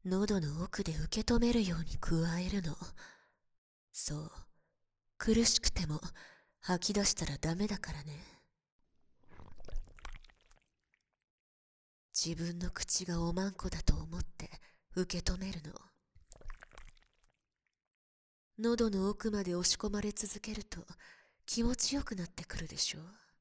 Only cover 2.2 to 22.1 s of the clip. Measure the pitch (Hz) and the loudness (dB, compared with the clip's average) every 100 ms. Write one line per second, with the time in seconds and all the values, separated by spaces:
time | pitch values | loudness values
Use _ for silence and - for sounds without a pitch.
2.2 | 165 170 180 202 165 - - - - - | 4 0 0 0 -2 -4 -10 -12 -16 -20
3.2 | _ _ _ _ _ _ _ - - 151 | _ _ _ _ _ _ _ -4 -2 -2
4.2 | - - - _ _ _ _ _ _ _ | -6 -12 -16 _ _ _ _ _ _ _
5.2 | - 220 226 - - - 160 151 - - | 4 6 6 4 4 2 0 -2 -4 -12
6.2 | - - _ _ - 180 - 208 196 - | -18 -20 _ _ 0 0 2 2 2 2
7.2 | 151 143 156 170 208 202 - 147 147 147 | -2 -2 -2 0 0 0 -4 -8 -8 -12
8.2 | - - _ _ _ _ _ _ _ _ | -16 -20 _ _ _ _ _ _ _ _
9.2 | - - - - - - - - - - | -20 -18 -14 -10 -2 -2 -4 -12 -12 -12
10.2 | - _ _ - _ _ _ _ _ _ | -14 _ _ -20 _ _ _ _ _ _
11.2 | _ _ _ _ _ _ _ _ _ - | _ _ _ _ _ _ _ _ _ -4
12.2 | 160 165 170 175 180 - - - 180 170 | -2 -2 -4 -2 -4 -4 -2 -2 0 0
13.2 | 170 175 196 190 185 170 - 156 160 175 | 2 2 -2 -2 -4 2 4 4 2 -4
14.2 | - - - - - _ _ - 180 175 | -6 -6 -12 -12 -20 _ _ -2 -2 0
15.2 | 175 180 190 185 147 - - _ _ - | 0 0 -4 -6 -10 -14 -18 _ _ -20
16.2 | - - - - - - - - _ _ | -20 -12 -10 -10 -14 -18 -18 -20 _ _
17.2 | _ _ _ _ _ _ _ _ _ _ | _ _ _ _ _ _ _ _ _ _
18.2 | _ _ _ - 226 233 226 196 190 202 | _ _ _ -2 2 4 4 4 2 2
19.2 | 226 208 180 175 180 - 214 202 208 202 | 0 0 0 2 2 2 0 -2 -2 0
20.2 | 202 - - 214 - 170 - - - - | 0 -2 -6 -8 -8 -12 -12 -18 -20 -20
21.2 | _ _ - 233 233 254 - 277 - | _ _ -6 2 2 4 2 0 -2